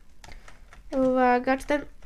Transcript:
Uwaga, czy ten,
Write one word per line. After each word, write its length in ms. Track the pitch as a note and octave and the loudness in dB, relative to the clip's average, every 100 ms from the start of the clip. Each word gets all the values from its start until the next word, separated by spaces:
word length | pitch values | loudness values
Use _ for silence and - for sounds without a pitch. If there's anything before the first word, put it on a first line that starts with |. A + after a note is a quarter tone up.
| - - - - - - - - - | -20 -20 -18 -18 -18 -20 -20 -20 -6
Uwaga, 640 | C4+ C4 B3+ B3+ B3 B3+ C4+ | 0 2 4 4 4 2 -2
czy 80 | - | 0
ten, 200 | D4 C#4+ - | -4 -4 -14